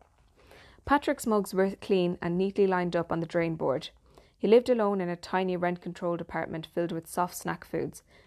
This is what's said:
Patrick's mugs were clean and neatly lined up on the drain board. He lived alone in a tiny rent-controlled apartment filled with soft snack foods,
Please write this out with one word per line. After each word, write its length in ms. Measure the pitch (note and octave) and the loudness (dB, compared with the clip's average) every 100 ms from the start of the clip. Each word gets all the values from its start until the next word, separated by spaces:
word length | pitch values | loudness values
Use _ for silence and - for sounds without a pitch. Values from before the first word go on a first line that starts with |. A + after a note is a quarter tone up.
| _ _ _ _ - - - - - | _ _ _ _ -20 -20 -20 -10 0
Patrick's 420 | C#4+ D4+ C#4 A#3+ | 2 2 -2 0
mugs 260 | G#3+ F#3 | 0 2
were 180 | F#3 F#3+ G3+ | 2 0 0
clean 360 | - F#3+ F3 - | 0 2 2 0
and 160 | E3+ F3 | -2 0
neatly 300 | G3 G3 F#3+ | 0 2 2
lined 280 | F3+ F3+ E3+ | 2 0 0
up 160 | E3 | -2
on 80 | E3 | -2
the 60 | E3 | -2
drain 300 | F3 E3 D#3+ | 0 0 0
board. 340 | C#3+ C3 - - _ - - _ | -2 -2 -4 -16 _ -20 -20 _
He 100 | G3+ | 4
lived 220 | A#3 B3 | 6 6
alone 320 | A#3+ G3+ G3+ | 2 2 0
in 80 | F3 | -2
a 60 | F3 | -6
tiny 420 | - F#3 F#3 F3+ | -4 -2 0 0
rent-controlled 640 | F3 F3 F3 E3+ F3 E3+ | -2 -2 -8 -6 -4 -4
apartment 460 | E3 E3 - D#3+ - | -4 -6 -6 -6 -6
filled 240 | - E3+ | -4 -2
with 160 | E3 - | -4 -4
soft 280 | - F3 - | -2 -2 -4
snack 300 | E3+ E3 - | -8 -8 -6
foods, 380 | D#3+ C#3+ - - - | -6 -6 -8 -20 -20